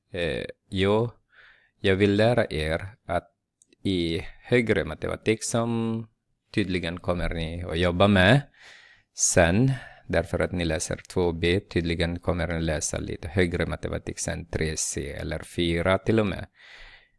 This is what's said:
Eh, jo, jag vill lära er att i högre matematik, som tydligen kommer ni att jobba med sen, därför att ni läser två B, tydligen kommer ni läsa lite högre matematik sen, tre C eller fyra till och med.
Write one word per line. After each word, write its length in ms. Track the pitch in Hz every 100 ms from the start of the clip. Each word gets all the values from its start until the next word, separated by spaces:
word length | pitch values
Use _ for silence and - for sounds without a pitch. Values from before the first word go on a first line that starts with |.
| _
Eh, 360 | 92 85 62 50 - _
jo, 420 | 95 98 107 120 - _ _ - _ _ _
jag 160 | 101 95
vill 200 | 101 101
lära 300 | 113 120 -
er 500 | 76 78 80 101 -
att 300 | - 87 - _ _ _ _ _
i 360 | 101 92 85 82
högre 640 | - - - 123 110 95
matematik, 600 | 80 78 85 85 - 113
som 640 | - 120 117 117 113 113 113 _ _ _ _
tydligen 500 | - 95 92 85 87
kommer 340 | - 87 82
ni 300 | 82 80 85
att 140 | 90 82
jobba 300 | 90 87 101
med 340 | 101 92 139 - _ - - - _ _
sen, 580 | - - - 82 95 135 131 - - -
därför 320 | 87 85 85
att 140 | 85
ni 120 | 90
läser 320 | 85 80 - -
två 360 | - - 87
B, 280 | 82 87 95
tydligen 580 | - - 85 82 85 87
kommer 280 | - 87 85
ni 140 | 82
läsa 380 | 80 76 - -
lite 300 | - - -
högre 380 | 95 90 85 85
matematik 520 | 80 87 82 - 82
sen, 280 | - 82 85
tre 300 | - 78 78
C 360 | - - 71
eller 300 | 71 80 78
fyra 560 | - - 85 85 90 95
till 220 | - 110
och 60 | 104
med. 200 | 85 - _ - - - - _